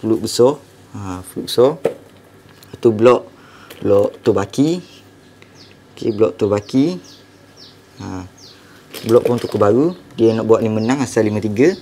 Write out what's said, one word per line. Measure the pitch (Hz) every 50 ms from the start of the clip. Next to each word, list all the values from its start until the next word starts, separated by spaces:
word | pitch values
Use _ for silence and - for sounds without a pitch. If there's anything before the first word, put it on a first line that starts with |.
| -
fluk | 110 110 107 98
besar. | 113 - - 117 131 151 - - - - - - - - -
Ha, | 101 95 92 90 90
fluk | - - - -
besar. | - - - 120 135 151 139
Lepas | - - - - - - - - - - - - - - - - - - - - -
tu | 117
blok, | 113 104 110 127 123 - - - - - - - - - - - - - -
blok | 101 101 101 101 - - - -
tu | - 104
baki. | 98 98 - - - 139 156 170 180 175 - - - - - - - _ - - _ - _ - - - - - - - _ -
Okey, | - - 113 107
blok | 101 110 - -
tu | - 110 101
baki. | 101 101 104 - - 131 139 165 180 180 - - - - - - _ - - _ - - - - - - - _ - - 98
Ha. | 95 95 92 92 95 - - - - - - - - - - - - - - -
Blok | - 113 120 -
pun | - 123 120
tukar | - - - 107 104 101
baru. | 104 123 147 165 180 - - - - -
Dia | 113 113 110
nak | 110 110 110
buat | 110 104 110
lima | 113 110 110 107
enam | 113 131 147 135
asal | 113 - 117 110
lima | 110 104 107
tiga. | 98 107 104 104 131 170 190 196